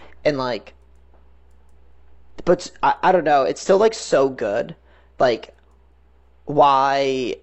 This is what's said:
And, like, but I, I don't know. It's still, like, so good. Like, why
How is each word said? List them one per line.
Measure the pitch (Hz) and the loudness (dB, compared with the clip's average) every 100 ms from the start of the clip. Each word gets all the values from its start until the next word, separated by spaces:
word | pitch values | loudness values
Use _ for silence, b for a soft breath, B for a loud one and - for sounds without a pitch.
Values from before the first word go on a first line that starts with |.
| B B | B B
And, | 151 139 | -4 -2
like, | 127 107 - - - - - - - - - - - - - - - - - - | -4 -6 -10 -20 -20 -20 -20 -20 -20 -20 -20 -20 -20 -20 -20 -20 -20 -20 -20 -6
but | 165 175 - - | 0 0 -2 -4
I, | - - | -4 0
I | 180 | 0
don't | 185 | 2
know. | 151 143 | 2 0
It's | 131 131 | 0 -4
still, | - 196 | 0 2
like, | 220 | 2
so | - - 147 139 | -2 -2 0 0
good. | 127 110 110 165 - b b b - | -2 -4 -4 -6 -12 b b b -2
Like, | 131 110 - _ _ _ _ _ _ _ _ _ - | 0 0 -8 _ _ _ _ _ _ _ _ _ -4
why | 151 143 135 139 139 139 131 117 - | 4 4 4 2 0 0 -2 -4 -8